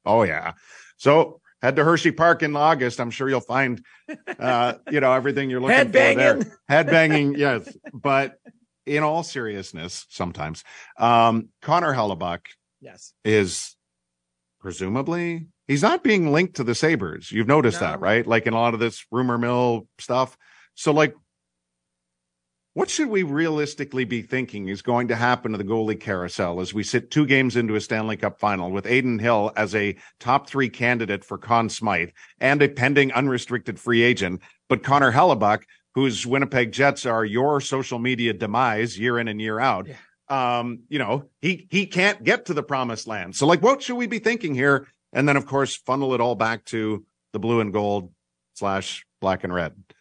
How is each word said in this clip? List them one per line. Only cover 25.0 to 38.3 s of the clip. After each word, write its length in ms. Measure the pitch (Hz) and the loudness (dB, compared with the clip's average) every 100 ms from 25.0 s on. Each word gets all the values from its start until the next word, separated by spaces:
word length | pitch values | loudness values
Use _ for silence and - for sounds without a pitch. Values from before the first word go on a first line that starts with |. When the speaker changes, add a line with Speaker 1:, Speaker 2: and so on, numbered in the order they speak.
| 120 | 0
Speaker 1:
to 60 | 113 | 0
happen 360 | 120 123 113 | 2 0 -2
to 60 | 107 | -6
the 40 | |
goalie 360 | 98 113 107 107 | -2 -2 -2 -4
carousel 600 | - 92 87 - 90 87 | -4 -4 -4 -4 -4 -4
as 140 | 90 | -6
we 80 | 104 | -6
sit 300 | 101 123 - | -4 -4 -2
two 160 | 151 143 | -2 2
games 280 | 135 131 120 | 2 2 0
into 200 | 113 107 | 0 -2
a 60 | |
Stanley 360 | - 113 110 98 | -2 -4 -4 -4
Cup 220 | 104 - | -4 -2
final 320 | 104 95 90 | -2 -2 -4
with 160 | 98 98 | -6 0
Adin 320 | 131 127 113 | 0 0 -2
Hill 320 | 117 113 104 - | 0 2 0 -2
as 200 | 104 104 | -2 0
a 200 | 101 90 - _ | -2 -4 -14 _
top 280 | 120 139 - | -2 -2 0
three 200 | 139 123 | -2 -4
candidate 540 | - 120 120 104 101 | -2 -2 -2 -2 -6
for 140 | - 98 | -6 -14
Conn 320 | - 117 113 | 0 0 0
Smythe 400 | - 113 90 85 - - _ | -2 -2 -2 -2 -8 -20 _
and 220 | 131 147 | 0 2
a 40 | 139 | 2
pending 440 | 139 127 143 135 | 2 2 2 2
unrestricted 640 | 123 139 123 - 120 - 92 | 0 0 -2 -4 -8 -8 -8
free 220 | 120 117 | 0 4
agent, 400 | 120 107 92 90 - _ _ | 4 2 -2 -6 -12 _ _
but 120 | 120 | -2
Connor 300 | 127 143 131 | 2 4 4
Hellebuyck, 520 | 123 180 123 104 107 - _ _ | 4 4 4 2 0 -4 _ _
whose 320 | 127 135 101 117 | -2 -2 -2 -2
Winnipeg 460 | 135 139 135 117 | -2 0 0 -2
Jets 340 | 123 139 139 127 | 2 0 2 -2
are 180 | 113 | -2
your 380 | 107 110 139 147 | 0 0 0 0
social 380 | 139 135 131 120 | -2 -6 -4 -4
media 340 | 123 123 117 | -2 -2 -2